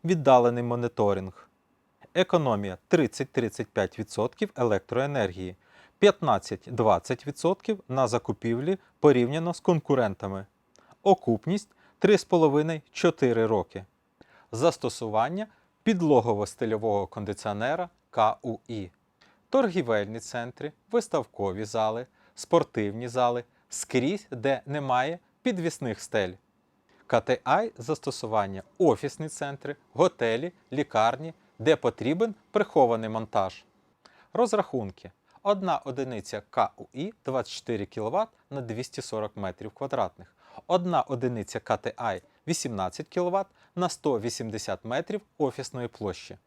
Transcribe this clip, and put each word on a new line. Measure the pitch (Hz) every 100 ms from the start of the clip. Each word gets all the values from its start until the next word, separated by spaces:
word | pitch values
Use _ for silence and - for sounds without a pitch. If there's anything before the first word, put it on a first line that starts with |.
Віддалений | 160 180 135 127 120 120
моніторинг. | 120 120 120 - 104 95 95 - - _ _ _ _ _ -
Економія | 170 185 175 139 104 101 92 _
тридцять-тридцять | 175 143 - 131 - 113 - 131
п'ять | - 95 -
відсотків | 107 - 117 - 208 -
електроенергії. | 120 98 - 113 143 139 101 90 92 92 _ - - _
П'ятнадцять-двадцять | 202 - 156 101 - 101 - 120 110 87 - 127 143
відсотків | - 165 190 - 202 -
на | 131 123
закупівлі | 117 - 104 117 117 147 190 _ _
порівняно | 151 127 120 151 170
з | 170
конкурентами. | - 165 - 131 110 95 98 98 98 _ _ _ _ -
Окупність | 196 190 - 110 - 202 - _ _ _
три | 196 208
з |
половиною — | - 175 156 147 156 156 _
чотири | - 175 - 127 113 110
роки. | 107 - 98 92 _ _ _ - _ _
Застосування | 113 160 - 127 - 113 107 127 185 220 _ _ _
підлогово-стильового | - 196 165 131 113 104 104 - 113 110 110 101 92
кондиціонера | - 104 101 110 101 120 165 175 _ _
К | - 110 -
У | 123 110 -
І. | 110 90 _ _ _ _ _ _
Торгівельні | 269 233 180 120 110 101 113
центри, | - 123 120 - 147 _ _
виставкові | 233 - 151 123 - 98 95
зали, | 107 113 110 113 127 _ _
спортивні | - - 170 - - 104 110 123
зали, | 127 120 120 - _ _
скрізь, | - - 127 131 202 -
де | 123 135 135 -
немає | 147 135 127 143 175 _ _
підвісних | 254 190 165 - 123 107
стель. | - 110 92 92 _ _ _ _ _ _ -
К | 117
Т | - 127 -
І | 160 226 -
застосування: | 117 151 - - 113 110 98 98 - _
офісні | 170 110 143 - 160
центри, | - 143 139 143 143 _
готелі, | 120 175 - 117 113 170 _ _
лікарні, | 135 - 113 113 135 160 - _ -
де | 120 151
потрібен | 123 - 120 165 226 - _
прихований | 214 - 160 123 113 110
монтаж. | 110 110 107 95 - _ _ _ _ _ _ _
Розрахунки. | - 233 208 - 127 98 - 95 _ _ _
Одна | 202 202 185 151
одиниця | 139 131 131 113 - 107 _
К | - 104 -
У | -
І | - 185 -
двадцять | - 131 -
чотири | - - 110 101
кіловат | - 107 175 220 _ _
на | 139
двісті | 120 110 131 -
сорок | - 110 107 -
метрів | 95 90 107
квадратних. | - 135 127 95 - - _ _ - -
Одна | 185 180 156
одиниця | - 131 127 120 98 113
К | - 110
Т | 117 - 120 90
І | _ _ -
вісімнадцять | 170 139 104 92 - -
кіловат | - 175 190 190 _ _ -
на | 180
сто | - 151 120
вісімдесят | 113 - 113 110 - -
метрів | 113 131 170 208 _ _
офісної | 143 127 131 127 120
площі. | - 104 90 - -